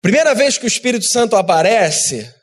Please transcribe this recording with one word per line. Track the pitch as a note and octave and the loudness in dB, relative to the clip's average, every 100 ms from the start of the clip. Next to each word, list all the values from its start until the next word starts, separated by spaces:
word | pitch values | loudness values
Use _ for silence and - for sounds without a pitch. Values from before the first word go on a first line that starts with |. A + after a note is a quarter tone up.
Primeira | F3+ C4 D#4 | 2 2 2
vez | B3 C#4 - | 2 0 0
que | A#3 | -4
o | |
Espírito | - B3+ A#3+ - | -4 -2 -2 -2
Santo | B3 A#3+ G3 | -2 2 0
aparece | F#3 D#3+ F3 A3+ E3+ D3 - B2 A2 _ | 2 2 2 2 0 -2 -6 -6 -12 _